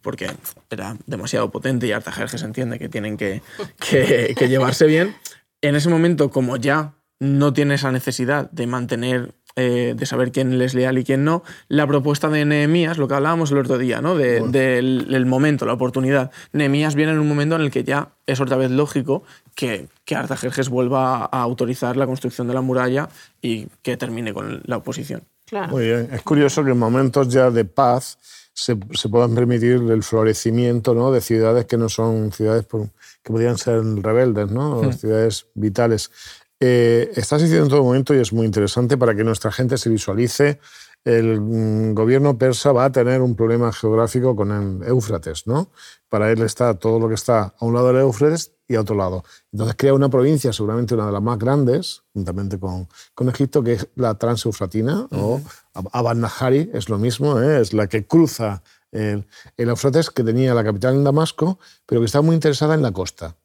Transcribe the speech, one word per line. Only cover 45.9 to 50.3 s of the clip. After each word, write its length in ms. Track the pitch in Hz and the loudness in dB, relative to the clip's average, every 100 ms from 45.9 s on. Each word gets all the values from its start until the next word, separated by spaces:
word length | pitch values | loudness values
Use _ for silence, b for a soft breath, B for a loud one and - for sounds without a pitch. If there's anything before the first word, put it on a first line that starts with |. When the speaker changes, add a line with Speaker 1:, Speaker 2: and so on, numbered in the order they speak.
| B _ | B _
Speaker 2:
Para 200 | 107 107 | 0 2
él 100 | 113 | 2
está 320 | 113 - 123 | 0 0 0
todo 240 | 98 113 113 | 0 0 0
lo 100 | 113 | 0
que 60 | |
está 400 | 110 - 113 95 _ | -2 0 0 0 _
a 60 | |
un 80 | 117 | -2
lado 120 | 120 127 | 2 4
del 100 | 127 | 4
Éufrates 540 | 135 107 147 165 - _ _ | 2 4 2 2 -6 _ _
y 80 | |
a 60 | 113 | -2
otro 160 | 104 104 | 0 -2
lado. 280 | 92 92 b b b | -2 -4 b b b
Entonces 240 | 104 110 - | -6 -4 0
crea 160 | 139 | 2
una 140 | 135 139 | 4 4
provincia, 420 | 127 131 | 4 2